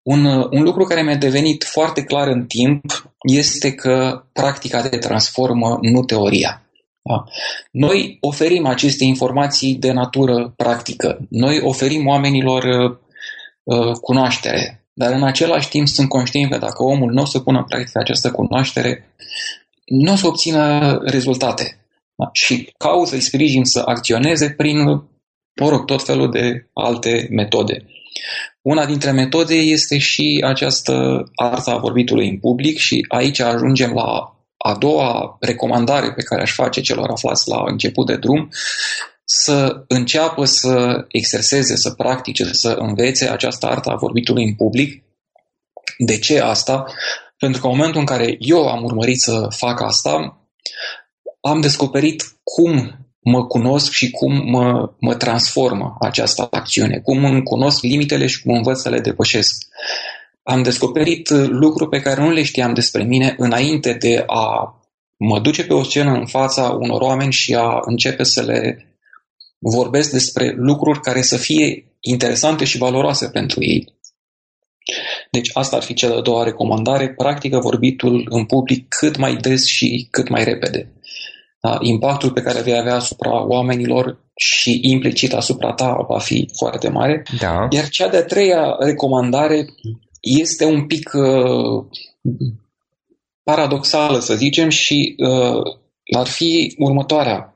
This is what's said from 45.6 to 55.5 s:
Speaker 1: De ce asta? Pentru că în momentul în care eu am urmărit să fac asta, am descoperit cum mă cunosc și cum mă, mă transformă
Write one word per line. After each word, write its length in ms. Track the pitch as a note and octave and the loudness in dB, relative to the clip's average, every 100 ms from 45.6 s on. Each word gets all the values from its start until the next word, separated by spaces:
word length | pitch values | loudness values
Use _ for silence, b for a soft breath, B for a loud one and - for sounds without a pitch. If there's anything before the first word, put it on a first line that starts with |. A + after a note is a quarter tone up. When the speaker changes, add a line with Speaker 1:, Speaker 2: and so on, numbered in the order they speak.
| _ - - - | _ -16 -16 -4
Speaker 1:
De 200 | A#2+ G#2+ | -2 0
ce 220 | - D3 | 2 2
asta? 460 | A#2 A2+ - C3+ B B B B B _ | 2 -2 0 -2 B B B B B _
Pentru 240 | C#3 C3 | -2 0
că 60 | C3 | 0
în 60 | |
momentul 240 | B2+ D#3+ D#3+ | 2 0 0
în 60 | |
care 300 | C#3+ B2+ A#2 - | -2 0 -2 -2
eu 280 | A#2 E3+ C3+ | 4 4 4
am 160 | A#2+ | 0
urmărit 360 | A#2 A2 A#2 B2+ | -2 0 0 0
să 280 | - A2+ G#2+ | 0 0 -2
fac 320 | G#2+ A#2+ A#2 | -4 -4 -2
asta, 600 | A2 - D3 D#3 D#3 - _ _ B B B B B _ - _ | -2 0 0 -2 -4 -12 _ _ B B B B B _ -20 _
am 200 | C#3+ D3+ | -2 2
descoperit 600 | D3 - C#3 C#3 D3+ D#3 - _ | 2 0 0 2 0 -2 -12 _
cum 480 | - - E3+ D3 A2 - - _ A#2 | -6 2 4 4 -2 -12 -20 _ 2
mă 160 | B2 | 2
cunosc 460 | A#2+ B2 A#2+ C#3+ - | 2 0 2 2 0
și 180 | - B2+ | 0 -2
cum 400 | - C3+ C#3 C3 | 0 0 0 2
mă, 440 | B2 B2 B2 A2 _ | 2 4 2 -2 _
mă 160 | A#2+ | -2
transformă 840 | A#2+ A#2+ A#2 - | 0 0 0 0